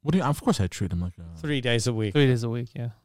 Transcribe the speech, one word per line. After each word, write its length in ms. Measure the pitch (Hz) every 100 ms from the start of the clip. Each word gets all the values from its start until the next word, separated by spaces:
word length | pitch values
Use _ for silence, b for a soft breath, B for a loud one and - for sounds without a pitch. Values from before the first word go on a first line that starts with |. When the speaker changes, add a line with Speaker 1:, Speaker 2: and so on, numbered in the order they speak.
Speaker 1:
What 120 | 139
do 60 | 180
you, 60 |
of 160 | 139 147
course 160 | - 208
I 80 | 92
treat 240 | - 95
him 120 | 85
like 100 | 90 -
a 200 | 85 82
Speaker 2:
Three 220 | 151 143
days 260 | 123 120 117
a 60 |
week. 220 | 113 107
Speaker 3:
Three 120 | 147 139
days 160 | 123
a 60 | 117
week, 220 | 117 120
yeah. 160 | - 120 -